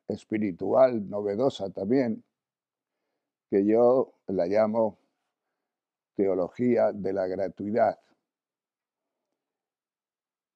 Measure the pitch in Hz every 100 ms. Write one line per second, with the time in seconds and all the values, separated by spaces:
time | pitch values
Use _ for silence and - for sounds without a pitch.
0 | - 101 - 110 107 85 95 117 131 120
1 | 95 104 104 101 135 - 98 90 98 131
2 | 120 107 - _ _ _ _ _ _ _
3 | _ _ _ _ _ 101 101 110 120 131
4 | - _ - 92 87 101 110 110 110 90
5 | _ _ _ _ _ _ _ _ _ _
6 | _ - 98 92 85 - 123 117 110 104
7 | 95 95 92 92 92 - 101 113 110 90
8 | _ _ _ _ _ _ _ _ _ _
9 | _ _ _ _ _ _ _ _ _ _
10 | _ _ _ _ _